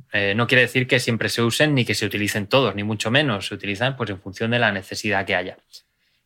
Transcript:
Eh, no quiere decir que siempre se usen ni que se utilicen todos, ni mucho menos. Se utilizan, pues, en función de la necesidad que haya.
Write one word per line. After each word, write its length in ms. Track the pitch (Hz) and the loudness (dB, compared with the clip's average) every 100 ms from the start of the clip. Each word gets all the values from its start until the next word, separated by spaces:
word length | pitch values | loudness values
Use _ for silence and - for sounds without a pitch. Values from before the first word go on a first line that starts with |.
| - | -6
Eh, 200 | 104 101 104 | -2 0 0
no 100 | 120 | 2
quiere 160 | 127 | 4
decir 240 | 120 131 127 | 4 2 2
que 140 | 127 | 2
siempre 300 | 123 113 110 | 2 0 0
se 120 | - | 0
usen 320 | 117 - 151 | 0 4 4
ni 100 | 139 117 | 4 2
que 100 | - | 0
se 100 | 104 | -2
utilicen 400 | 104 104 110 98 | -2 -2 -2 0
todos, 300 | 135 120 98 | 2 2 0
ni 80 | |
mucho 260 | 104 107 110 | -2 -2 0
menos. 380 | 127 151 101 - | 2 2 -2 -4
Se 80 | 101 | -6
utilizan, 420 | 98 95 123 131 | -6 -2 -2 -2
pues, 140 | 117 | -6
en 100 | 90 | -6
función 300 | - 92 113 | -12 -6 -2
de 80 | 120 | 2
la 120 | 113 | 2
necesidad 540 | 98 92 95 107 98 98 | 0 -6 -6 -2 -2 0
que 80 | |
haya. 240 | 92 92 - _ - _ _ _ _ | -2 -2 -10 _ -20 _ _ _ _